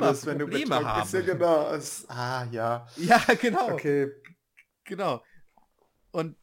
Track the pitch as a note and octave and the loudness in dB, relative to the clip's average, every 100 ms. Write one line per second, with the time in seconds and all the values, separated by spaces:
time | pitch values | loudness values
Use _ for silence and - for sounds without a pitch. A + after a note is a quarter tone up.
0 | - C3+ D3+ C#3+ D3 C#4 C#4+ C3+ A#2+ G#2+ | 4 2 -2 -4 -2 -2 0 0 0 -2
1 | G#2+ F#3+ F#3 D#3+ F3 D#3 D3+ D3+ D3+ - | 0 -2 -2 2 4 4 2 -4 -6 -12
2 | - B2 B2 C3 A#2+ A#2 A#2 A#2+ - - | -12 -8 -4 -4 -4 -4 -2 -2 -6 -6
3 | F3+ A#3 - A#3 A#3+ C4+ A#3 D#3 D3 C#3+ | 4 6 6 2 2 0 -2 -2 0 0
4 | C#3 - - - _ _ _ _ - F#3+ | 0 -6 -20 -20 _ _ _ _ -14 -4
5 | F3+ A#2+ _ - - _ _ _ _ _ | -4 -4 _ -20 -20 _ _ _ _ _
6 | _ F3 D#3+ - | _ -6 -6 -8